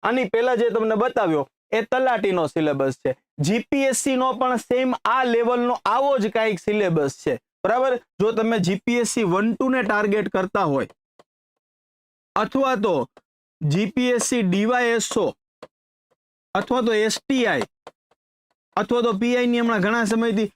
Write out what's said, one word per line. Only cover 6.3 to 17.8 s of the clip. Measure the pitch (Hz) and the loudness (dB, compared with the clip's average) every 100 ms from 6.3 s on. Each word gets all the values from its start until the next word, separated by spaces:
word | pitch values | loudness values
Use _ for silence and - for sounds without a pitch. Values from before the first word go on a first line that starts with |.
| 226 220 196 | 0 0 -2
સિલેબસ | - 208 196 165 143 - - | -2 0 2 2 0 -2 -4
છે. | 127 _ _ | -4 _ _
બરાબર? | 190 233 262 247 | -2 2 2 0
જો | _ _ 208 | _ _ -2
તમે | 220 226 226 | 0 0 0
જી | 175 190 | 0 -2
પી | - | 0
એસ | 240 226 | 0 0
સી | - | 0
વન | 214 180 220 | 0 2 0
ટુ | 220 262 | 0 -2
ને | 262 | -2
ટાર્ગેટ | 208 208 208 208 202 | 0 0 0 0 0
કરતા | 196 185 208 | -2 -2 -2
હોય | 180 139 110 - _ _ - _ _ _ _ _ _ _ _ _ _ - | 0 0 -4 -10 _ _ -20 _ _ _ _ _ _ _ _ _ _ -4
અથવા | 214 269 269 254 | -2 0 0 0
તો | 214 160 120 - _ _ _ _ 151 | 0 0 -4 -10 _ _ _ _ -2
જી | 156 208 | 0 0
પી | 254 247 | 0 0
એસ | 240 | 0
સી | 233 247 | -2 -2
ડી | 190 190 214 | 0 0 0
વાય | 247 240 | 0 0
એસ | 233 - - | 0 -2 -2
ઓ | 185 - _ _ - _ _ _ _ _ _ _ _ | -2 -4 _ _ -20 _ _ _ _ _ _ _ _
અથવા | 190 196 247 | -4 -2 0
તો | 233 | 2
એસ | 214 214 208 _ | 2 0 -2 _
ટી | 262 226 | 0 0
આઈ | 151 - _ | 0 -4 _